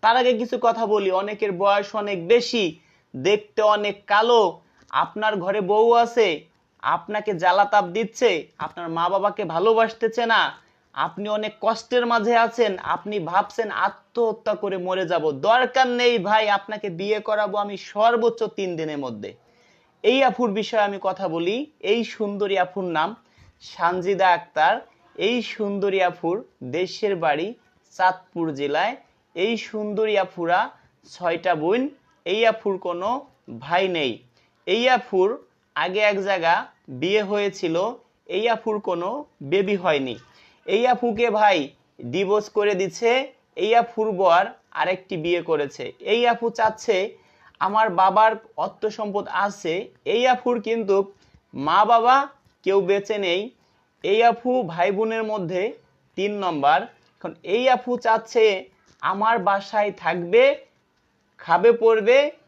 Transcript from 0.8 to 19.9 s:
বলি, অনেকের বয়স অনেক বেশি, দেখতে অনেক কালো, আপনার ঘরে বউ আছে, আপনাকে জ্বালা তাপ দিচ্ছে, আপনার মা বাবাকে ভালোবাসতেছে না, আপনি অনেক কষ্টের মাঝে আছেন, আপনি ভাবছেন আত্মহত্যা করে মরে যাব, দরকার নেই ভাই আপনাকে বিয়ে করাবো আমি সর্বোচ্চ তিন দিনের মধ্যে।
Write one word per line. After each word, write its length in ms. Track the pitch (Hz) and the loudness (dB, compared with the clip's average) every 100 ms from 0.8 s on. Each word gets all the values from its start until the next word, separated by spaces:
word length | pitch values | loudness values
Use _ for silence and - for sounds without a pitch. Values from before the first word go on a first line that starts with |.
| 226 | 0
বলি, 240 | 208 196 | 0 2
অনেকের 420 | 185 202 208 214 | -2 -4 -4 -4
বয়স 440 | 180 202 202 202 220 | 0 2 2 0 -6
অনেক 320 | 208 196 170 | -6 -6 2
বেশি, 520 | 240 240 240 185 160 _ _ _ 135 | 2 2 -2 -2 -4 _ _ _ -4
দেখতে 460 | 135 208 - - | 0 0 -2 0
অনেক 420 | 214 208 208 202 - | 2 2 0 -6 0
কালো, 540 | 208 226 240 196 160 _ _ _ | 2 4 4 4 0 _ _ _
আপনার 460 | 135 165 - 214 208 | -4 -4 -2 -2 -2
ঘরে 240 | 175 202 | -2 -4
বউ 320 | 185 208 233 | 0 4 6
আছে, 520 | 233 233 233 214 151 - _ _ _ | 6 4 2 0 0 -8 _ _ _
আপনাকে 500 | - 160 - 208 208 | -4 -4 -4 -6 -4
জ্বালা 320 | 185 180 190 | 0 2 2
তাপ 200 | 202 208 | 4 2
দিচ্ছে, 600 | 180 180 226 - 240 175 - _ | 2 -2 -4 0 0 0 -6 _
আপনার 300 | 156 - 170 | -14 -10 -8
মা 200 | 165 175 | -2 0
বাবাকে 360 | 196 202 196 | 0 -2 -2
ভালোবাসতেছে 840 | 190 165 202 226 226 220 226 220 233 | -4 0 2 4 2 0 -4 -2 0
না, 320 | 220 156 - _ _ _ | 2 2 -4 _ _ _
আপনি 360 | - 160 165 208 | -4 -4 -4 -4
অনেক 260 | 214 214 - | -4 -4 -4
কষ্টের 460 | 214 226 - 247 240 | -2 -2 0 0 2
মাঝে 300 | 233 208 233 | 0 2 2
আছেন, 420 | 226 233 233 185 | 2 2 0 0
আপনি 400 | - 165 202 208 | -4 -6 -4 -6
ভাবছেন 520 | 160 180 208 - 220 | -2 -2 -2 -4 -6
আত্মহত্যা 840 | 139 190 - _ - 226 220 - | -2 -2 -4 _ -2 -2 -2 -4
করে 220 | 214 202 190 | -4 -4 -4
মরে 300 | 180 185 185 | -4 -4 -2
যাব, 240 | 170 156 | 0 -2
দরকার 560 | 139 156 240 247 247 262 | -2 2 4 2 0 0
নেই 320 | 240 247 233 | 2 2 2
ভাই 300 | 185 214 214 | 2 0 2
আপনাকে 420 | 202 - 214 208 | -2 -2 -10 -8
বিয়ে 300 | 165 196 214 | -8 -4 -4
করাবো 380 | 214 214 208 202 | -2 -2 -2 -2
আমি 180 | 202 196 | -6 -8
সর্বোচ্চ 680 | - 208 226 240 233 226 | -12 0 2 4 0 0
তিন 340 | 214 - 190 170 | -6 -4 -6 -4
দিনের 220 | 156 147 | -6 -6
মধ্যে। 360 | 135 110 101 - _ _ _ _ _ | -8 -10 -12 -14 _ _ _ _ _